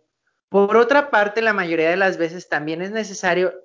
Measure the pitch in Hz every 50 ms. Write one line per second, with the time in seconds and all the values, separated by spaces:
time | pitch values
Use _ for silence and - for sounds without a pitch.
0 | _ _ _ _ _ _ _ _ _ _ 190 196 202 202 220 226 240 240 285 285
1 | 285 285 240 208 208 208 208 226 226 220 208 196 180 165 165 160 160 165 175 190
2 | 196 190 170 160 170 160 170 180 - - 165 147 147 156 160 165 185 196 214 220
3 | 208 190 196 - - 180 170 180 185 180 - -